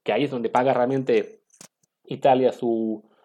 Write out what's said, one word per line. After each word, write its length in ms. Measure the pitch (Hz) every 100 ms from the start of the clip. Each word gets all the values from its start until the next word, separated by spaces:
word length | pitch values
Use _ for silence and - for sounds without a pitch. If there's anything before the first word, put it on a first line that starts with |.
que 100 | -
ahí 100 | 107
es 80 | 143
donde 180 | 131 113
paga 240 | 127 131
realmente 680 | 123 123 135 131 113 - - _ _ - _ _ _ -
Italia 460 | 143 143 127 127
su, 500 | - 120 113 110 107 - _